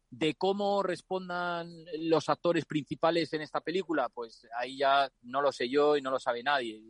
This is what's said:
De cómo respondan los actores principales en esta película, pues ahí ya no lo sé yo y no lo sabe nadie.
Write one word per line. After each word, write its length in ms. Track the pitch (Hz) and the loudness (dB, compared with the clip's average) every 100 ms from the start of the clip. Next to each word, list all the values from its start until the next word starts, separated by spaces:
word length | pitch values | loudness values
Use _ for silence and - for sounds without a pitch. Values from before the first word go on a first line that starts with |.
| - | -14
De 240 | 127 156 | -2 -2
cómo 480 | - 190 202 202 202 | 0 0 0 0 0
respondan 880 | 185 170 - 185 185 175 175 170 170 170 165 156 | 0 -4 -4 -6 -4 -4 -4 -4 -8 -14 -12 -4
los 280 | 165 156 - | 2 2 2
actores 380 | 147 175 170 - | 0 2 0 0
principales 680 | 151 131 147 165 170 151 | -4 -4 0 2 2 0
en 80 | 156 | -4
esta 220 | 151 151 | -4 -6
película, 480 | - 180 170 151 120 | -4 -4 -2 -2 -2
pues 360 | - 117 - 110 117 | -4 -12 -14 -12 -6
ahí 180 | 127 135 | -6 0
ya 340 | 135 139 - _ | 4 4 2 _
no 180 | 123 135 | -6 0
lo 120 | 143 | 0
sé 180 | - 123 | 0 0
yo 260 | 143 147 147 | 4 4 4
y 60 | |
no 80 | 131 | 2
lo 80 | 131 | -2
sabe 240 | - 120 | -2 -2
nadie. 400 | 131 139 120 107 | 0 0 0 -8